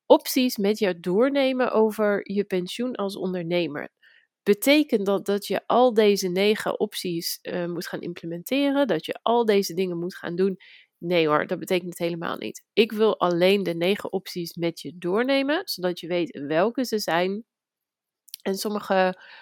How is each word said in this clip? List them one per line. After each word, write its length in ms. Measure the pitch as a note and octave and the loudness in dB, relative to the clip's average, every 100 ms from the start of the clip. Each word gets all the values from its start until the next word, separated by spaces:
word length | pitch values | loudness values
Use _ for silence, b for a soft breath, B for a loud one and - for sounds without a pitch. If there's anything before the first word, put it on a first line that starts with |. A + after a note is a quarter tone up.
| - | 4
opties 500 | D4+ - C4+ B3+ - | 4 6 0 0 0
met 220 | G3 G#3+ | 0 2
jou 220 | G3 F3 | 0 -2
doornemen 720 | F3+ F#3+ C4+ C#4 C4 B3+ B3 | 0 2 2 2 0 0 0
over 600 | A3 A3 G#3 G#3 G3+ - | 2 2 2 0 0 -2
je 120 | G3+ | -4
pensioen 500 | G3+ F#3 F3+ - B3 | -2 -2 -4 -6 -6
als 220 | A#3 G3 G3 | -4 -6 -4
ondernemer. 720 | F#3 F3+ E3 F3 D#3+ C#3+ - _ b b b _ | -6 -4 -2 -2 -2 -6 -10 _ b b b _
Betekent 640 | - G#3 C4+ D4+ D4+ G#3+ G3 | 0 2 6 4 4 0 0
dat 200 | G3 - | -2 0
dat 200 | G3+ - | -4 -2
je 200 | G3 - | -4 2
al 280 | A3+ B3+ | 4 4
deze 340 | A3 G#3+ G3 F#3+ | 6 4 4 0
negen 520 | F3+ G#3 G#3+ E3+ - | 2 2 2 -2 -2
opties, 580 | G#3+ - F#3 E3+ - - | -4 -4 -6 -4 -6 -8
eh, 260 | - F3+ F3 | -8 -6 -4
moet 200 | F3 - | -6 -8
gaan 140 | F3 | -10
implementeren, 840 | - F3 E3 E3+ - C4+ C#4+ C#4 C4+ | -10 -10 -8 -10 -4 0 2 2 2
dat 200 | D#3+ - | 0 -2
je 120 | - | -4
al 220 | A3+ A#3+ | 2 2
deze 300 | A3+ G3+ F#3+ | 4 2 2
dingen 240 | E3+ F#3 E3+ | -2 -2 -2
moet 180 | F3 - | -6 -6
gaan 200 | - F3 | -6 0
doen? 200 | G3 F#3 B B B - | 0 -2 B B B -10
Nee 280 | E3+ F3 D#3 | -2 2 4
hoor, 200 | D3+ - | 2 0
dat 120 | F3+ | -4
betekent 300 | - F3+ F3 | -2 -2 -2
het 100 | - | -6
helemaal 380 | E3+ E3+ E3+ - | -4 -4 -6 -8
niet. 280 | - - _ | -10 -14 _
Ik 200 | - A3+ | 0 0
wil 280 | G#3+ A3 - | 2 2 2
alleen 420 | F3+ E3+ F#3 G3+ | 0 4 4 4
de 120 | F3 | 0
negen 380 | E3 F3 G3+ - | -2 0 -2 -4
opties 420 | F#3+ - F3+ E3 | -6 -6 -10 -8
met 260 | E3+ E3 - | -4 -4 -4
je 180 | D#3 F3 | -14 -8
doornemen, 640 | F3 G3+ B3+ C4+ C4+ E4 | -4 -2 0 0 0 -2
zodat 360 | G4 - F3+ F3 | -4 -4 -4 -4
je 60 | E3 | -4
weet 380 | F3 E3 - C#3+ | -2 -2 -6 -2
welke 380 | D#3+ G#3+ B3+ | 2 2 0
ze 140 | B3 G#3+ | -4 -2
zijn. 460 | F#3+ E3 F#3 G3+ - _ _ _ _ _ _ _ - - | 0 0 0 -4 -10 _ _ _ _ _ _ _ -20 -10
En 120 | G3+ | -4
sommige, 640 | G3 G#3+ G#3 - F#3+ F#3 F#3 B B | -4 -4 -4 0 2 2 0 B B